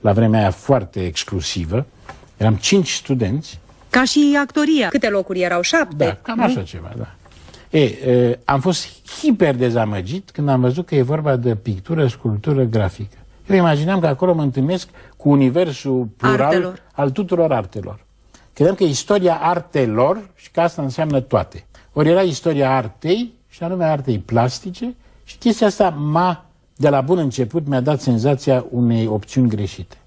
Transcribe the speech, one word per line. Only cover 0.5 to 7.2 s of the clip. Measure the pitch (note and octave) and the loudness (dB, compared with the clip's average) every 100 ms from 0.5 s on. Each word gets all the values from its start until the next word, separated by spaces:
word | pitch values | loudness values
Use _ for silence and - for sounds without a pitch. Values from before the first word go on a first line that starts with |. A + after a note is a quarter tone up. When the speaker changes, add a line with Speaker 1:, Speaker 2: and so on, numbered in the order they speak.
Speaker 1:
foarte | F#2 - C3 G2 - F2+ | -2 0 0 0 -6 -6
exclusivă. | D#2 - F#2+ - - E2 G#2+ D3 - - - - - | -6 -6 -6 -6 -6 -4 -4 -6 -14 -20 -20 -20 -2
Eram | G#2+ | 0
cinci | A2 - G3+ D#3+ | 0 2 2 2
studenți. | - - C3+ G2+ C3 - - - - - | -6 -4 -2 0 -2 -6 -18 -20 -20 -2
Speaker 2:
Ca | B3 | 0
și | B3+ D4+ D4 C#4+ | 2 2 2 2
actoria. | C#4+ D4+ D4+ D#4 G3 | 0 -2 0 2 2
Câte | C4 G#3+ | 0 0
locuri | G3+ F#3 F#3 | -2 -2 -2
erau? | F3+ F3 | 0 0
Șapte, | F3 E4 C#4+ D3 | 0 0 0 0
Speaker 1:
Da, | C#3 - | -2 -2
cam | - A#3 | -6 0
Speaker 2:
nu? | |
Speaker 1:
așa | A#3+ - | 0 0
ceva, | F#2 F2 E2+ - | -6 -12 -14 -12
da. | - - | -14 -14